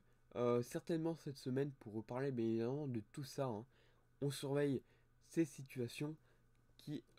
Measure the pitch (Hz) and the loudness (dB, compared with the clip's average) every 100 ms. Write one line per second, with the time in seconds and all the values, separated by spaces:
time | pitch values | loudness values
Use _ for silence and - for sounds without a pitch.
0 | - - - 107 120 120 120 165 - 165 | -8 -20 -8 2 4 4 2 -2 0 0
1 | 160 165 151 135 131 127 143 135 110 110 | 0 -2 -6 -6 -2 0 0 -4 -8 -6
2 | 107 123 139 120 113 113 117 139 143 120 | -4 -2 0 2 4 4 2 0 -2 -2
3 | - - 135 - 131 104 123 _ - _ | -4 -10 -8 -2 -2 -2 -6 _ -20 _
4 | _ - 143 135 139 143 143 123 - - | _ -4 -2 -2 0 2 4 2 -2 -20
5 | _ - - 165 165 - 135 127 117 - | _ -20 -4 0 0 -2 -10 -4 -4 -4
6 | 147 156 _ - - - _ - - 151 | -6 -6 _ -20 -20 -20 _ -16 -10 -10
7 | - | -10